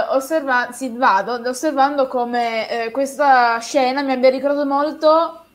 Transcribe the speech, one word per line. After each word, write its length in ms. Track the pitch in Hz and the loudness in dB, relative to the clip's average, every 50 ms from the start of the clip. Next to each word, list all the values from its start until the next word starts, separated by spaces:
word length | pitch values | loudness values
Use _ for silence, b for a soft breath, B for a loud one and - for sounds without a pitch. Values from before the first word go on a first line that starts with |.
| 208 - | 2 2
osserva-, 640 | 240 269 269 - 320 320 277 269 254 247 240 - 240 | 0 -2 -2 -2 -2 -2 -2 0 -2 -2 -2 -4 -6
sì, 160 | - 262 254 | -8 -10 -8
vado, 520 | 226 240 262 240 190 294 - 220 247 240 233 247 | -4 0 2 2 2 2 0 -2 -6 -6 -6 -6
osservando 600 | 254 254 - 311 277 269 269 285 294 285 262 269 | -6 -4 -2 -2 0 2 2 2 2 0 -2 0
come, 640 | 269 254 240 240 240 240 233 233 226 220 214 - 226 233 226 226 | -2 -2 -4 -2 -2 -2 -2 -2 -2 -4 -4 -4 -4 -6 -6 -6
eh, 40 | |
questa 640 | 226 269 277 269 269 233 294 277 262 254 240 233 233 233 | -4 -4 -4 -4 -2 0 2 4 6 6 4 4 2 0
scena 420 | 240 - - 285 262 254 262 285 | -4 -2 0 0 0 0 0 -2
mi 100 | 285 269 | -2 -2
abbia 180 | 262 254 247 262 | 0 2 4 4
ricordato 360 | 262 269 269 285 285 285 294 | 4 2 0 -2 0 0 0
molto 800 | 277 277 277 294 311 294 - 320 302 311 320 339 330 330 - - _ _ | 0 0 0 -2 -2 -2 0 2 4 4 4 2 0 -4 -10 -20 _ _